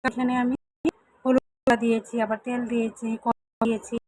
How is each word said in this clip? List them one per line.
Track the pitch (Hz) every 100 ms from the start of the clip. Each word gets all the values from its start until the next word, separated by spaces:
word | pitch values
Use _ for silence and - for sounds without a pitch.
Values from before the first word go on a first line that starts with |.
এখানে | 254 247 254 254
আমি | 247 262 _ _ 330 - _ _
হলুদ | 262 254 - _
গুঁড়া | - 233
দিয়েছি, | 233 226 226 240
আবার | 214 214 247
তেল | 247 240
দিয়েছি, | 233 226 - 226 226
কফি | 233 - _ _
দিয়েছি। | 226 220 - 233